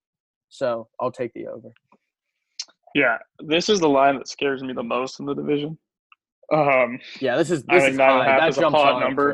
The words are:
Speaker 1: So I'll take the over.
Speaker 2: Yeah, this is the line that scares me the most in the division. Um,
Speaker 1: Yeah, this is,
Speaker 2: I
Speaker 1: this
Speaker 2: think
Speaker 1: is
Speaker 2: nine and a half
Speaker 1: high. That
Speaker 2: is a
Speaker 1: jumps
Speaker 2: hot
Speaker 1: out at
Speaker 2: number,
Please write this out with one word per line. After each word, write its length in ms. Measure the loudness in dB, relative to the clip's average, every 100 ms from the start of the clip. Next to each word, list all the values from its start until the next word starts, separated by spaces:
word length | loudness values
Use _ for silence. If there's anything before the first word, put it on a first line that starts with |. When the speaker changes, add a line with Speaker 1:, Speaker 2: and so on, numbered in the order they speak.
| _ _ _ _ _
Speaker 1:
So 380 | -6 -4 -4 -8 -8
I'll 120 | -6
take 220 | -6 -10
the 140 | -10 -14
over. 240 | -14 -18 -20 _ _ _ _ _ _ _ -18 -18 _ _
Speaker 2:
Yeah, 240 | -2 0 -2 -8 -16
this 280 | -4 -2 0
is 120 | 0
the 100 | 2
line 260 | 4 2 2
that 80 | -6
scares 340 | -6 -6 -4
me 100 | -8
the 100 | -8
most 360 | -6 -6 -6 -8
in 60 | -8
the 80 |
division. 440 | -6 -4 -4 -4 -12 _ _ _ _ _ _ -4
Um, 460 | 0 2 2 0 -4 -14 -6
Speaker 1:
Yeah, 160 | -2 0
this 140 | 0
is, 140 | -2 0
Speaker 2:
I 60 | 2
Speaker 1:
this 80 |
Speaker 2:
think 80 | 4
Speaker 1:
is 40 | 4
Speaker 2:
nine 140 | 4
and 100 | 4
a 20 |
half 80 | 4
Speaker 1:
high. 60 | 2
That 80 | 2
Speaker 2:
is 80 | 2
a 40 |
Speaker 1:
jumps 180 | 2 4
Speaker 2:
hot 140 | 4
Speaker 1:
out 80 | 2
at 40 | 0
Speaker 2:
number, 260 | 0 -2